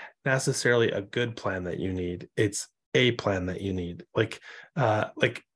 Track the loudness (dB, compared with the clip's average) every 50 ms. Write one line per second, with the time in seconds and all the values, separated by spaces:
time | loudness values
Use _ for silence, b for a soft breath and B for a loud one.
0 | B B B _ 0 2 2 2 2 0 -2 2 2 4 6 6 4 4 2 -2
1 | -6 -4 -2 -2 -2 -2 -4 -6 -4 -4 -4 -2 -4 -4 -4 -4 -2 -2 -2 -2
2 | -2 -4 -4 -6 -8 -8 0 0 0 0 0 -4 -10 -10 _ _ _ _ 2 4
3 | 4 4 2 2 0 0 0 0 0 -2 -4 -4 -4 -4 -2 -2 -4 -6 -8 -12
4 | -14 _ 0 0 0 0 -2 -14 B B B B B B B 0 2 2 2 2
5 | 0 -2 0 0 0 0 0 -4 _ _ _